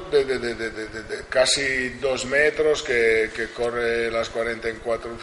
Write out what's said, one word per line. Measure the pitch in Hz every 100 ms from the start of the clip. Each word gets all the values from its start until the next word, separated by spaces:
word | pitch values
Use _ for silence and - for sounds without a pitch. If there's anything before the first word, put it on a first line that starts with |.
| 175
de, | 147 131
de, | 123
de, | 120 113
de, | 110
de, | 104 107
de, | 110
de | 101 - -
casi | 127 131 143 135 131 127 123
dos | 135 131 127
metros | 139 151 151 156 147
que, | - 120 113 110 110 -
que | 110
corre | - 120 120 117 117 117
las | 113 113
cuarenta | 117 117 113 117
en | 110
cuatro | 117 113 117 117